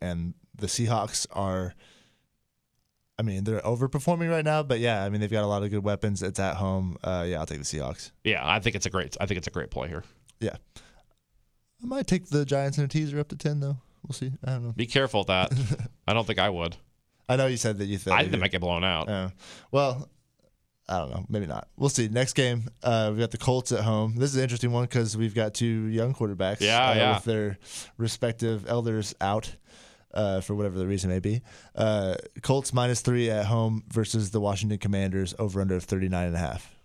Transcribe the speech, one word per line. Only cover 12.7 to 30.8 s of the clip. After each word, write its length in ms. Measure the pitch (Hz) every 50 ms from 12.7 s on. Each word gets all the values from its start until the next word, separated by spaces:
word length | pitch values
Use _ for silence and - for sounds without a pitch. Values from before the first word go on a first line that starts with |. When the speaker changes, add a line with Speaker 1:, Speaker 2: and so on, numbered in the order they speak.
| 135 143
Speaker 1:
in 60 | 143
a 40 | 139
teaser 300 | - 160 156 147 143 147
up 80 | 147 147
to 80 | -
ten, 240 | 143 - 156 147 147
though. 160 | 143 139 143 131 - _ _ _ -
We'll 80 | - 131
see. 180 | - 127 131 131 - -
I 60 | 127 131
don't 120 | 123 120
know. 80 | 120 113
Speaker 2:
Be 140 | - 123
careful 340 | 117 - 143 135 123 - 104
with 60 | 95 -
that. 240 | 95 92 92 - 127 127 135 101 147 - 107 107 -
Speaker 1:
<laughs> 160 | _ - -
Speaker 2:
I 40 | 104
don't 140 | 113 113
think 120 | 104 110 92
I 100 | 92 104
would. 260 | 95 85 85 85 - - - _ _ _ _ _ _ _ _ -
Speaker 1:
I 80 | 123
know 100 | 131 135
you 100 | 131 127
said 220 | 117 - 117 107 95
that 80 | 104
you 120 | 98 101 95
thought 160 | - 95 95
Speaker 2:
I 40 | 110
think 100 | 147 180 165
they 40 |
Speaker 1:
you 40 | 113
Speaker 2:
might 120 | 92 95 -
get 80 | 90
blown 240 | 87 87 87 85 90
out. 240 | 95 90 80 76 -
Speaker 1:
Yeah. 220 | 104 95 92 92 92 - - - - - - - -
Well, 360 | 139 143 135 123 131 143 - _ _ _ _ _ _ _ _ _ _ _ _ _ _ _ -
I 100 | 92 90
don't 100 | 78 67
know. 160 | 60 85 - -
Maybe 180 | - 104 101
not. 220 | 80 64 50 - - -
We'll 120 | - 131 143
see. 180 | - - 117 107
Next 240 | 107 120 131 127 -
game, 380 | - 131 123 120 117 113 120 - - -
uh, 280 | 127 117 113 110 107 107
we 60 | 110
got 120 | 117 107 -
the 60 | 117
Colts 340 | - - 127 127 127 - 123
at 80 | 101
home. 340 | 104 113 110 107 110 110 110
This 140 | 120 131 143
is 60 | 135
an 60 | 131 131
interesting 260 | 127 123 113 123 120 120
one 140 | 120 123
'cause 300 | 117 - 123 113 110 104
we've 180 | 110 113 110 101
got 180 | 117 110 107 104
two 320 | - 117 117 113 110 110
young 280 | 110 110 113 113 123 131
quarterbacks, 460 | - 117 104 101 90 95 92 104 -
Speaker 2:
Yeah, 300 | 101 104 113 117 127 131
Speaker 1:
uh, 40 | 120
Speaker 2:
yeah. 200 | 110 117 127 123
Speaker 1:
with 80 | 98 -
their 340 | 117 110 110 104 104 95 - - - - - - - -
respective 720 | - 117 110 - - - 117 113 113 113 113 113 107 95 -
elders 460 | 120 120 113 117 110 110 104 - - -
out, 340 | - 98 101 110 - - - - - - - - - - - - _ _ -
uh, 260 | - 107 101 95 95
for 140 | 92 - 104
whatever 240 | 101 104 101 90
the 80 | 92